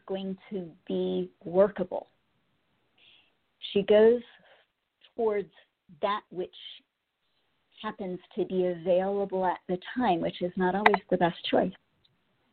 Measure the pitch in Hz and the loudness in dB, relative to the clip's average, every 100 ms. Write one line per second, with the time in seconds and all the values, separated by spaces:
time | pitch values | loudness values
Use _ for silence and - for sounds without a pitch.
0 | - 196 190 190 - 196 170 - - 185 | -8 -6 -6 -8 -8 -10 -10 -12 -6 -2
1 | 185 185 180 - - 180 196 190 185 - | -2 -2 -4 -8 -2 2 2 2 -6 -6
2 | - _ _ _ _ _ _ _ _ _ | -10 _ _ _ _ _ _ _ _ _
3 | - - _ _ _ _ - 202 196 214 | -20 -20 _ _ _ _ -4 -2 4 8
4 | 220 240 - - _ - _ _ _ _ | 8 6 -2 -20 _ -20 _ _ _ _
5 | - - 220 208 190 _ _ _ _ 156 | -14 -2 0 0 -4 _ _ _ _ -4
6 | 202 208 - 170 180 - - - _ _ | -2 -2 -6 -8 -8 -10 -20 -20 _ _
7 | _ _ _ _ _ _ _ - 214 - | _ _ _ _ _ _ _ -14 -12 -8
8 | 185 180 - 214 180 185 180 175 170 180 | -8 -10 -8 -6 -2 0 0 0 2 2
9 | 190 202 196 185 185 - - 180 - 254 | 2 0 -2 0 0 -2 -4 -6 -4 0
10 | 233 170 170 - 180 190 180 190 208 196 | 2 2 0 -2 -4 0 0 2 -2 -4
11 | - 180 170 - - - 185 - _ _ | -4 -2 -2 -4 -4 -2 -2 -8 _ _
12 | _ _ _ _ _ | _ _ _ _ _